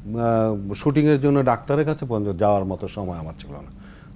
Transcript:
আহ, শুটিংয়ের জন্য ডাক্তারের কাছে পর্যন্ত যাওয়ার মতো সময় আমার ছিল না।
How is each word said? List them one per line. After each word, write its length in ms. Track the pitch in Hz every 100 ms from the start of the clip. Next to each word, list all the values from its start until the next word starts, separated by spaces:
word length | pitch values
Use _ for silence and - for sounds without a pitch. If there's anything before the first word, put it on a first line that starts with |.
| 104
আহ, 680 | 113 117 113 110 107 98
শুটিংয়ের 480 | 101 147 143 151 147
জন্য 240 | 143 143 127
ডাক্তারের 400 | 117 - 143 151
কাছে 200 | 151 135
পর্যন্ত 340 | 110 101 87
যাওয়ার 260 | 104 101 95
মতো 220 | 92 95
সময় 300 | - 92 85
আমার 160 | 80 80
ছিল 120 | -
না। 200 | 71 - - - - -